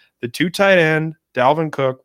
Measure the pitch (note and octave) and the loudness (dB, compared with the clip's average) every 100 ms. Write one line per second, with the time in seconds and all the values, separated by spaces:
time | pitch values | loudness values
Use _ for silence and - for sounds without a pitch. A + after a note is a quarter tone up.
0 | _ - A#2+ - E3+ F3 G3 F#3 D#3+ D#3 | _ -12 -10 -4 -4 0 2 4 2 0
1 | D#3+ D#3 _ - B2 D#3 D#3+ C#3 C3+ C3 | -4 -10 _ 0 0 2 -2 -2 -4 -4